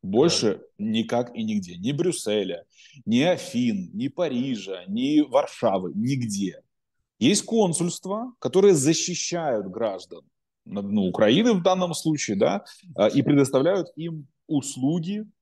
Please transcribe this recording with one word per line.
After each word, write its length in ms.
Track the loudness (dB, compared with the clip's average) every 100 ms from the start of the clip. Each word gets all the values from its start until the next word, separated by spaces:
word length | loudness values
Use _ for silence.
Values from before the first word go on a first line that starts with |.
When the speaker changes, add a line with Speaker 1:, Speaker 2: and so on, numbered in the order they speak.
Speaker 1:
Больше 580 | 0 2 2 2 0 -2 -10 _
Speaker 2:
Да. 60 |
Speaker 1:
никак 520 | -4 -2 -2 -2 -4 -6
и 60 |
нигде. 320 | -4 -4 -4 -8
Ни 160 | -6
Брюсселя, 720 | -2 -2 -2 -2 -2 -2 -8 -12 _ -20 -14
ни 160 | -2 2
Афин, 720 | 2 0 -2 -2 0 -2 -6
ни 160 | -6 -6
Парижа, 760 | -2 -2 -2 -4 -6 -8 -12 -6
ни 320 | -4 2 2
Варшавы, 720 | 4 2 0 -2 0 0 -2
нигде. 680 | -4 -2 -2 -2 -4 -4 -6 _ _ _ _ _ _
Есть 260 | 2 2
консульства, 880 | 0 0 2 0 -4 -6 -8 -8 -8 _
которые 360 | 0 4 6
защищают 920 | 6 4 2 -2 -4 -4 -2 0 -2 -4
граждан, 560 | -4 -4 -4 -12 -20 _ _ _ _
ну, 420 | -10 -8 0 2 2
Украины 440 | 4 4 6 4
в 100 | 4
данном 300 | 2 2 0
случае, 420 | -2 -2 -2 -2 0
да, 280 | 2 0 -6 -20 -14 2
э, 140 | 2 4
и 40 |
предоставляют 680 | 4 4 4 2 2 0 -4 -8
им 300 | -10 -10 -14 _ -4
услуги 800 | -4 -4 -2 0 0 -2 -6 -10 _